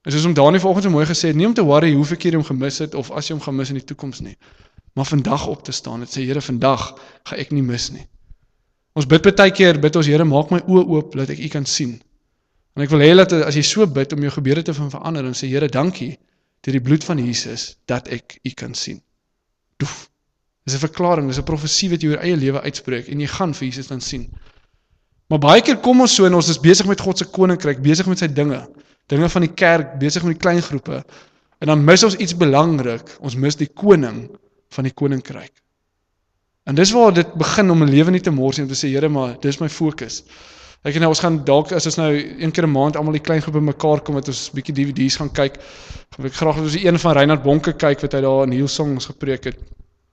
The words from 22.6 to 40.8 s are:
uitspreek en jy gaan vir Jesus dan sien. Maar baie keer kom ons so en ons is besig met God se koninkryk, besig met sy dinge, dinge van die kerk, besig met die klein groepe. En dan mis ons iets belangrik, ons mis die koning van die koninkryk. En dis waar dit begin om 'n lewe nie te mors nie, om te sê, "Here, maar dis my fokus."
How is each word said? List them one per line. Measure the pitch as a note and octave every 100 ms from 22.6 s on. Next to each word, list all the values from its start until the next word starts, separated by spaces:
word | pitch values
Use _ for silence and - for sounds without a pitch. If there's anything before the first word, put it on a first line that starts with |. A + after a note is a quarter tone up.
uitspreek | C#3+ - - A#2+ A#2+
en | C#3+
jy | C#3+
gaan | - F3+
vir | C#3 B2+
Jesus | B2+ C3
dan | C3
sien. | - C3+ A#2+ - - _ _ _ _ _ _ _ -
Maar | D#3
baie | C#3+ G#3
keer | A#3+ B3
kom | A#3+ B3+
ons | B3
so | -
en | F#3
ons | F3 D#3
is | D3+
besig | D#3 F#3 F#3+
met | G3
God | F#3+ F#3
se |
koninkryk, | D#3+ F#3 F#3 F3 D3+ C3
besig | C#3 D#3 F#3
met | F#3
sy | E3+
dinge, | C#3 D3 C3 - - _ _ -
dinge | C#3+ E3
van | F3+
die | E3
kerk, | - F3 E3 C3 C3+
besig | D3 E3+
met | E3+ D#3+
die |
klein | F3+ F3
groepe. | - C#3 - C3+ - - _ _ _ _
En | D3+
dan | D3+
mis | C#3+ F#3 A3
ons | F3+
iets | F3+ F3
belangrik, | D#3+ C3+ E3 D3+ B2 A#2 - -
ons | C#3+ B2
mis | C#3 D3+
die | C#3+
koning | - G3+ F3 B2 A2+ A#2+ - _ _ _
van | - C3
die |
koninkryk. | - C#3+ C3+ - C3 - _ _ _ _ _ _ _ _ _ _ _ -
En | C#3
dis | F#3+
waar | A#3+ A3+
dit | F3 E3 E3
begin | D3+ - F#3+
om | E3
'n | D3
lewe | C#3 D#3+
nie | F3+
te | F3+
mors | C#3 C3 C#3
nie, | C3+
om |
te | C3+
sê, | C#3+
"Here, | C3+ D3+
maar | C#3+ B2+ A#2
dis | C#3+ C#3+
my | D#3
fokus." | - D#3 D3 A#2 - - - - - - _